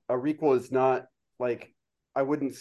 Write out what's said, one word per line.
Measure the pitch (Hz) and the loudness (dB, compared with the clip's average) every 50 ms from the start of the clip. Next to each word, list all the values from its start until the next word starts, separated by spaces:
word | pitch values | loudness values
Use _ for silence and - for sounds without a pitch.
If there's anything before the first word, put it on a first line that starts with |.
| _ - | _ -4
a | 127 | -4
requel | 123 127 151 151 151 156 143 131 | -2 0 -2 -2 2 2 4 4
is | 123 123 - | 4 2 0
not, | 135 127 131 131 127 123 - _ _ _ _ _ _ - | 0 2 2 2 2 0 -4 _ _ _ _ _ _ -6
like, | 123 123 120 - - _ _ _ _ _ _ _ _ _ - | -4 -4 -4 -4 -8 _ _ _ _ _ _ _ _ _ -2
I | 135 | -2
wouldn't, | 135 135 151 143 139 127 - - | 0 0 -2 -2 -2 -6 -6 -10